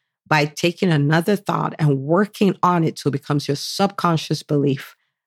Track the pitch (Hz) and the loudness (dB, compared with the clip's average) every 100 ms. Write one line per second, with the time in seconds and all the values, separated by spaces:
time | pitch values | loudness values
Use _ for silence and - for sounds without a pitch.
0 | _ _ - 156 151 - 175 170 190 151 | _ _ 0 0 0 0 -2 0 0 2
1 | 143 160 170 202 - 165 160 - 151 135 | 2 2 2 -2 -2 -4 -4 -2 0 0
2 | 139 170 208 - 196 - 180 175 160 - | 0 0 0 0 0 2 0 2 0 -2
3 | 143 135 - 147 - 143 - - 196 - | -4 -4 -2 -4 -2 -6 -6 -2 -2 0
4 | 175 160 - 151 - 147 143 135 - - | -2 0 -2 -6 -2 0 0 -2 -8 -20
5 | _ _ | _ _